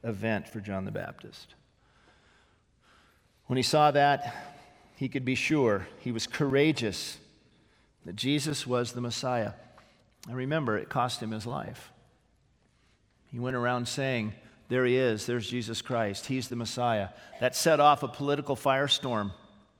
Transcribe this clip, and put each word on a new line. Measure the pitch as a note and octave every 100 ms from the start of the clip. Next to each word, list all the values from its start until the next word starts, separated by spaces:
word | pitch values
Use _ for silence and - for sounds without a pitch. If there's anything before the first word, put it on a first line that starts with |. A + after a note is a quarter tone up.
event | A#2 G2+ A2+ G#2+ G#2
for | A2+
John | G#2 F#2+ G2
the |
Baptist. | G#2 - - - - - - _ _ _ _ _ _ _ _ _ _ _ _ _ _ _ _ _ _ -
When | C3
he |
saw | - D#3 D3+
that, | C#3+ C#3+ C#3 - - - - - - _ -
he | C3+
could | C3+ B2+
be | C3
sure, | - D3+ A#2+ G2+ F#2 -
he | B2
was | A2+ -
courageous | - C#3+ C3+ D3+ D3+ A2+ F#2 - - - _ _ _ _ _ _ _ -
that | G2+
Jesus | C3 D3 D3 C#3+ -
was | B2 A#2+
the | B2
Messiah. | A#2+ A2+ C3 A#2+ G#2 G2+ - - _ _ _ _ -
And | B2+
remember, | C3 D#3+ C3 G#2+
it | -
cost | - B2 -
him | A2
his | A2 A#2
life. | C#2+ - - - _ _ _ _ _ _ _ _ _ _ _ _ _ _
He | A#2+
went | B2 B2+
around | A#2+ B2 B2
saying, | - C3+ B2 A2 G#2 - - _
"There | B2+ B2+
he | B2+
is, | B2+ G#2+ A2+
there's | A#2+ G#2+
Jesus | B2 A2 A2+
Christ, | - A#2+ G#2+ G2 -
he's | C3 A#2+
the | A#2
Messiah." | A2+ - A#2+ A2 F#2+ - - -
That | B2+ -
set | E3 D3+
off | D3 C#3+
a | C3
political | - C#3+ C#3 C#3 C3+
firestorm. | C#3 C3+ C#3+ - C3+ A2+ G2+ F2+ - - _